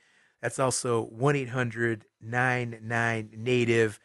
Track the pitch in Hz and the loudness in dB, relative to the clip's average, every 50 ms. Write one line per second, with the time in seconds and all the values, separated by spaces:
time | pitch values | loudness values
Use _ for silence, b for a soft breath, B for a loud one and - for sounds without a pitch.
0 | b b b b b b b b 117 120 - - 135 127 - - - 123 117 113 | b b b b b b b b -6 -4 -2 0 0 2 0 0 0 0 0 0
1 | 113 110 110 113 135 147 143 139 131 117 131 131 123 117 110 117 117 117 113 110 | 0 -4 -4 0 2 2 2 2 -2 -2 -2 -2 -2 -2 -2 0 0 0 0 -2
2 | - _ _ - 110 110 120 123 127 127 123 123 120 117 113 113 110 113 117 117 | -8 _ _ -16 -10 -4 -2 0 0 0 0 -2 -4 -6 -8 -10 -8 -4 -2 0
3 | 117 117 113 110 107 107 110 110 113 127 127 123 120 113 117 117 113 107 104 - | 0 0 -2 -4 -6 -10 -10 -6 -2 2 2 2 4 4 4 4 4 2 0 -6